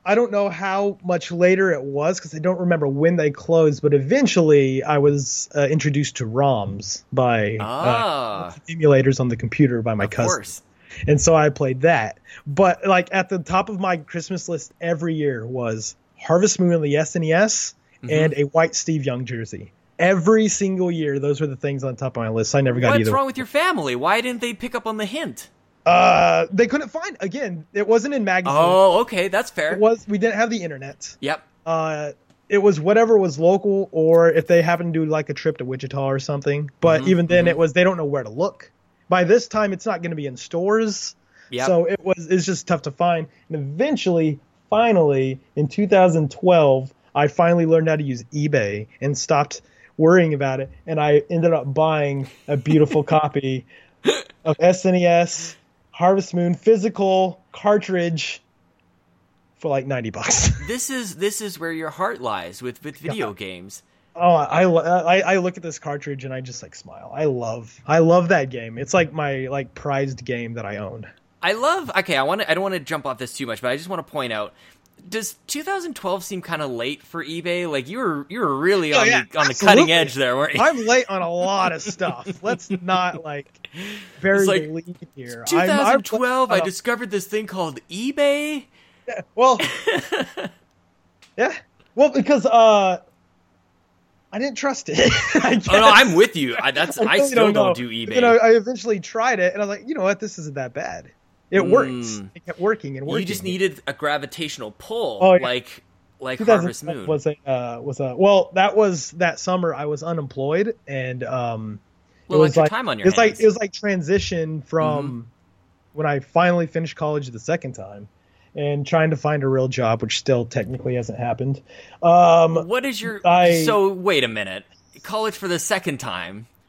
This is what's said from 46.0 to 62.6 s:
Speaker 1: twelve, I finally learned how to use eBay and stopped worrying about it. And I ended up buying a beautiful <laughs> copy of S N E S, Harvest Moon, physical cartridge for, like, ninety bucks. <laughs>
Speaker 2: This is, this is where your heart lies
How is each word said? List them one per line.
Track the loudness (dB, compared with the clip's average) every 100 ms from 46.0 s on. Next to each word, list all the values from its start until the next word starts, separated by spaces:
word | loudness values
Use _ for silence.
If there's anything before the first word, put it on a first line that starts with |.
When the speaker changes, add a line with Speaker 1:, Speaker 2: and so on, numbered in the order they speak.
| 6 4 0
Speaker 1:
twelve, | 0 4 6 6 4 0 _ _ 0
I | 0
finally | 2 2 4 4
learned | 4 4
how | 0
to |
use | -2 -6 -8
eBay | -4 0 0 0 -4 -10 -6
and | -6 -4
stopped | 0 0 0 -6 _ _ _ 2
worrying | 4 6 4 0
about | -2 -4
it. | -8 -12 -6
And | -2
I | 4 2 2
ended | 0 0
up | 0 -2
buying | 0 0 2 -2 -4 -8 -12 -6
a | -4
beautiful | 2 4 4 2
<laughs> | 2 0
copy | 0 -4 -4 -6 -10 _ _ _ -2 -2 -4 _ -4
of | 2
S | 4 4 2
N | 2
E | 4
S, | 4 2 -4 -14 -18 _ _ _
Harvest | 0 2 2 0 -2
Moon, | 0
physical | 0 4 4 2 -2 0 2 0 -4 _
cartridge | -6 0 0 0 -2 -2 -4 -6 -10 _ _ _ _ _ _ _ _ _ _ _ _
for, | -4
like, | -4 -4
ninety | -6 -6
bucks. | -8 -4 0 0 -2
<laughs> | -4
Speaker 2:
This | -8 -6
is, | -8 -8 -6
this | -6 -6
is | -10 -8
where | -8
your | -6 -8
heart | -6 -6 -6
lies | -6 -6 -8 -12